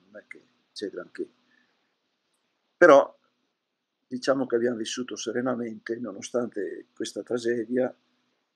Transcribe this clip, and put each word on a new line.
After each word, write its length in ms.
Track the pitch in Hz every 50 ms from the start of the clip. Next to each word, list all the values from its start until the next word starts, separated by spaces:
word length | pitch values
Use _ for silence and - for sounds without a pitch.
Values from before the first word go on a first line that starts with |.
| _
non 160 | 95 104 104
è 40 | - -
che 180 | - 78 71 _ _ _ _ _ -
c'è 160 | - 104 95
granché. 400 | - 90 90 - - - 85 - _ _ _ _ _ _ _ _ _ _ _ _ _ _ _ _ _ _ _ _ _ _ _ _ _ _ _ _ _
Però 420 | - 175 170 139 139 - - - _ _ _ _ _ _ _ _ _ _ _ _ _ _ _ _ _ _
diciamo 400 | _ 127 123 - - 135 139 131
che 100 | - 120 117
abbiamo 180 | 113 120 123
vissuto 400 | 107 113 - - - 123 - 107
serenamente, 800 | 101 - 117 104 120 123 131 123 117 120 117 110 107 - - 117 117
nonostante 920 | 120 107 95 104 117 - - 123 123 110 - 107 95 82 82 - - _ _
questa 300 | - 113 110 - 110 98
tragedia, 720 | - 113 123 120 117 120 120 110 110 123 123 127 123 - _ _ _ _ _ _ _ _ _ _ _ _